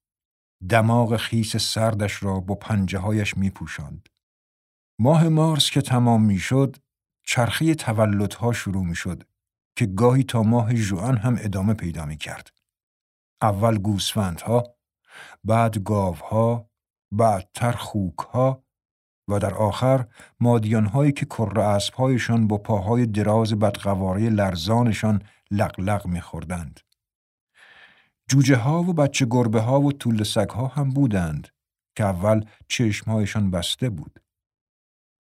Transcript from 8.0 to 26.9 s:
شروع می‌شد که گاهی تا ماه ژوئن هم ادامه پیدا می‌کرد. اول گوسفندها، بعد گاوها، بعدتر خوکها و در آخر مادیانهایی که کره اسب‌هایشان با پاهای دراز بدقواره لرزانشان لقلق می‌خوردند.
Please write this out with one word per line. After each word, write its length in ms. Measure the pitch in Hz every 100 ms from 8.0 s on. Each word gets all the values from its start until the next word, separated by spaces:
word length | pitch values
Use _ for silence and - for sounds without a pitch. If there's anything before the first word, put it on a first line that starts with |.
| 107 101 101 - -
شروع 320 | 113 104 95 90
می‌شد 380 | 85 92 82 - _ _ _ _ -
که 100 | 113
گاهی 380 | 95 123 131
تا 200 | - 117
ماه 320 | 110 120 110 120
ژوئن 420 | 98 95 117 123
هم 200 | 127 110
ادامه 340 | 110 95 101
پیدا 320 | 107 87 78 76
می‌کرد. 460 | 76 - - - _ _ _ _ _ _ _ _ -
اول 360 | 110 98 113 110
گوسفندها، 1000 | 101 101 - 113 95 82 - 120 - _ _ _ _ - - -
بعد 400 | 101 113 117 107
گاوها، 840 | 92 104 95 80 - 110 113 117 - _ _ _ -
بعدتر 600 | 101 113 98 - - 120
خوکها 920 | 113 - 107 92 - - 120 131 135 _ _ _ _ _ _ -
و 120 | 101
در 140 | 101
آخر 520 | 95 107 - 127 135 123 - - -
مادیانهایی 720 | 120 120 107 113 107 95 143
که 140 | 139 143
کره 380 | - 104 101
اسب‌هایشان 840 | 104 101 - - 131 123 - 117 107
با 100 | 107
پاهای 480 | - 107 92 120 120
دراز 480 | 104 101 110 107
بدقواره 760 | 110 104 - 101 95 95 95 113
لرزانشان 920 | 107 95 87 85 117 120 98 110 101 - _ -
لقلق 560 | 101 92 - 95 104 92
می‌خوردند. 720 | 87 - 80 78 87 76 - _